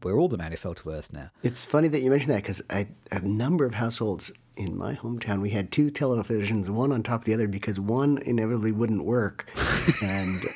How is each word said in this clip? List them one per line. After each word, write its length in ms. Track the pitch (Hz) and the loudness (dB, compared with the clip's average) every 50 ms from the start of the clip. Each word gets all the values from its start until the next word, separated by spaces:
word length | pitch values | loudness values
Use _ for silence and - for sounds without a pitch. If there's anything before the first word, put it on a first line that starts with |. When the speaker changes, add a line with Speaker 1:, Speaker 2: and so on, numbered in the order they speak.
Speaker 1:
we're 160 | - 90 101 | -2 2 2
all 120 | 139 175 175 | 4 4 2
the 80 | 120 | 2
man 140 | 90 82 80 | -2 -4 -6
who 60 | 82 | -6
fell 180 | - - 92 82 | -6 -6 -8 -8
to 140 | - - 78 | -8 -8 -8
earth 200 | 78 78 - - | -6 -6 -8 -10
now. 180 | - 73 - - _ _ - | -12 -12 -12 -14 _ _ -2
Speaker 2:
It's 220 | 120 120 - - | -2 -2 -2 -2
funny 240 | - - 151 165 160 | 2 4 4 4 4
that 100 | 151 143 | 2 2
you 80 | 127 131 | 4 4
mentioned 220 | 139 143 127 151 120 | 4 4 4 2 0
that, 100 | 101 - | 0 0
'cause 160 | 98 95 - - - | -2 -6 -6 -4 -4
I, 180 | - 101 101 104 - - - - | -2 -2 -2 -4 -8 -16 -10 -6
a 80 | 101 98 | -4 -2
number 460 | 90 101 104 110 120 143 180 165 135 | -2 0 0 0 2 2 2 2 2
of 80 | 120 107 | 0 0
households 580 | 107 117 117 117 - 117 104 92 - - - - - _ _ - | 0 -2 -2 -2 -2 -2 -2 -2 -4 -6 -10 -12 -14 _ _ -8
in 220 | - 101 - 92 | -6 -6 -4 -4
my 180 | 92 92 110 139 | -4 -4 -4 -6
hometown, 460 | - - 113 120 113 - 110 101 98 | -6 -6 -6 -6 -6 -4 -2 -2 0
we 80 | 101 104 | 0 0
had 200 | 104 101 92 - | 0 -2 -2 -2
two 220 | - 151 147 147 | 0 2 2 2
televisions, 800 | 143 - 147 131 120 113 98 - 117 107 101 107 113 104 92 95 | 2 0 0 0 2 0 0 0 0 0 0 0 0 0 0 0
one 240 | 104 117 131 143 135 | 0 0 2 2 2
on 100 | 113 110 | 0 0
top 160 | 120 120 113 | 0 -2 0
of 40 | - | 0
the 80 | 110 110 | 0 2
other, 160 | 117 110 104 | 2 2 0
because 320 | 98 101 - 107 98 98 | -2 -2 -2 -4 -4 -2
one 360 | 98 104 117 131 139 147 143 135 | 0 0 2 2 4 4 2 2
inevitably 520 | - - 120 113 110 110 123 113 107 113 | 0 0 0 2 2 2 0 2 2 2
wouldn't 320 | 107 107 117 110 107 95 73 | 2 2 2 2 2 0 0
work 420 | 101 120 123 104 98 - - - - - - - - - | 2 2 2 2 0 -2 -6 -12 -8 -4 -2 0 0 0
Speaker 1:
<laughs> 260 | 151 - - - - 107 | 2 2 2 2 2 2
Speaker 2:
and, 420 | 95 98 98 95 92 95 90 85 - - | 0 0 0 0 -2 -2 -2 -4 -4 -2